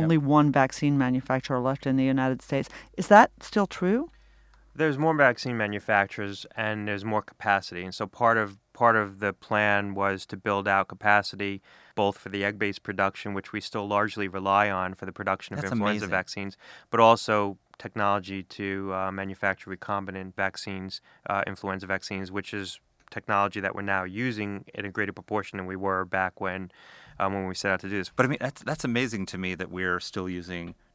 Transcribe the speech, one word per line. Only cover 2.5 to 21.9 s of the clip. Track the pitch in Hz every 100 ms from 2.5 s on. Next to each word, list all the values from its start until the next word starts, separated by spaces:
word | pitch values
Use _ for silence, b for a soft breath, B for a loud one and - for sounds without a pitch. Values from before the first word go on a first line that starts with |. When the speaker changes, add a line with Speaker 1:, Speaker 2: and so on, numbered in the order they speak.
| 139 - B B -
Speaker 2:
Is | 180
that | 208 254 -
still | - 208 196
true? | - 180 226 330 - _ _ _ _ _ -
Speaker 1:
There's | 156 139
more | 160 156
vaccine | 135 120 127 117
manufacturers | 104 104 - 104 98 - 101 101 - -
and | 107 107 104
there's | 101
more | 107 107
capacity. | - - 110 98 - 87
And | 92 -
so | 104
part | - 117 113
of, | 101 98 _
part | - 120 110
of | 101 98
the | 104
plan | - - 104 104 101 101 98
was | 98 95 -
to | 101
build | 110 101 101
out | 98 95
capacity, | 98 107 104 - 101 101 98 b b b -
both | 101 -
for | 98
the | 101 101
egg-based | 104 104 98
production, | - 98 98 - 107
which | 98 -
we | 107
still | - 110 101
largely | 101 107 107 95
rely | 95 98 98 104
on | 92 92
for | 95 92
the |
production | - 98 95 - 98
of |
Speaker 3:
That's | 98
Speaker 1:
influenza | 117 104 104 101
Speaker 3:
amazing. |
Speaker 1:
vaccines, | 92 92 - 98 - B B B
but | 117
also | 113 113 - 107 101 98 _ -
technology | 104 113 101 101 92 98
to, | 90 - 98 98 98
uh, | 95 95
manufacture | 95 98 92 98 95 - 92
recombinant | - 101 98 95 95 92
vaccines, | 95 - - 95 95 - b b -
uh, | 98 -
influenza | 95 98 95
vaccines, | 95